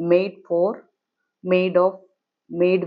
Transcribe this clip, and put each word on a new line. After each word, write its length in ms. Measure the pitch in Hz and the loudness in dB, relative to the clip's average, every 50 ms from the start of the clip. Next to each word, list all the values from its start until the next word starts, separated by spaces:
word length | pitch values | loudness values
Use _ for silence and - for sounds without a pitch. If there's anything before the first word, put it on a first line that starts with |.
| 170 170 | -2 0
made 240 | 175 180 190 - - - - | 0 0 0 -2 -8 -14 -8
for, 260 | _ 170 170 180 208 247 - - _ _ _ _ _ _ _ _ _ _ _ - | _ -2 -2 0 -2 -4 -8 -16 _ _ _ _ _ _ _ _ _ _ _ -4
made 320 | 180 185 185 185 185 175 | -2 0 0 0 0 2
of, 160 | 180 180 190 190 190 - _ _ _ _ _ _ _ _ _ | 2 0 0 -2 -6 -14 _ _ _ _ _ _ _ _ _
made 340 | 165 170 175 180 190 180 175 | -2 0 0 2 2 0 0